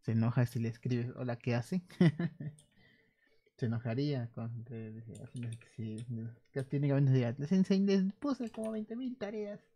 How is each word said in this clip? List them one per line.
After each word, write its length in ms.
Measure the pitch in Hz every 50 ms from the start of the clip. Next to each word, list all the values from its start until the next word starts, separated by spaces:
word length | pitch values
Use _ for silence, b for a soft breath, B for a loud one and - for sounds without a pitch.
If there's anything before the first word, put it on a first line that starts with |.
se 100 | _ -
enoja 340 | 113 113 113 123 123 139 120
si 140 | 117 - 123
le 100 | 117 113
escribes, 460 | 113 - - 123 123 120 120 123 123
"Hola, 220 | - 127 123 120 -
¿qué 180 | - 127 120
hace?". 280 | 120 120 - 190 185 175 - - -
<laughs> 640 | 185 160 - - 170 160 - - - 151 - - _ _ b b b b b b b b b b b b b b b b _ _
Se 100 | - 113
enojaría 600 | 113 113 113 123 113 123 143 147 143 131 120 117 -
con, 320 | - 117 117 117 117 113
de, 260 | - 123 113 110 110
de, 320 | 110 113 113 113 98 104 120
así, 340 | 120 _ 127 120 117 113 113 - - _
si, 300 | - 110 113 110 110 120 120 120 113 113 117 117 _ _ _
casi 180 | _ 135 135 -
tiene 200 | - 143 143 143
que 40 | 139
decir, 400 | 139 143 135 131 131 123 117 117 143
"Les 120 | 139 147
enseñé, 460 | 190 190 190 - 202 196 196 196 196 196
les 120 | 190 190 -
puse 380 | _ - 285 269 - 247 220
como 200 | - - 220 220
veinte 240 | 220 220 214 214 226
mil 220 | 233 262 254 247 -
tareas". 440 | 214 202 226 214 208 202 208 208 _ _ _